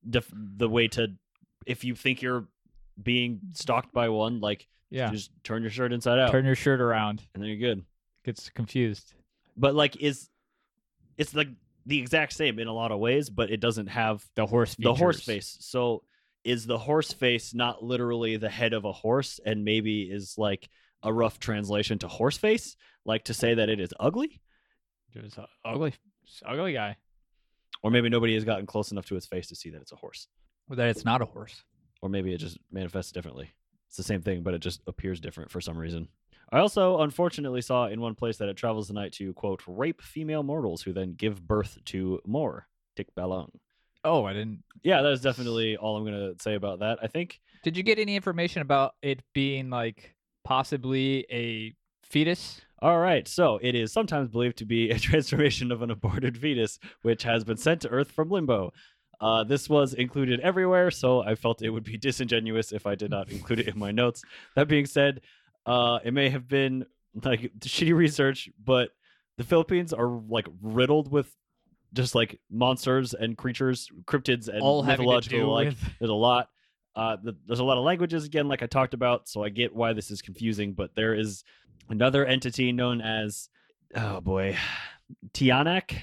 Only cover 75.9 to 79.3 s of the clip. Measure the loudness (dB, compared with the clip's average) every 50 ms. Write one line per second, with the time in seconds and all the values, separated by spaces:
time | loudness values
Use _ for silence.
75.9 | -6 -4 -2 0 2 4 4 4 4 4 2 _ _ _ _ _ _ _ _ _
76.9 | _ -4 -2 -2 -2 -4 -6 -10 -12 -12 _ -6 -2 0 2 2 2 4 4 2
77.9 | 2 2 0 -2 -2 -4 -4 -2 -2 0 0 0 0 -2 -4 -2 2 2 2 0
78.9 | 0 0 2 2 2 2 _ -8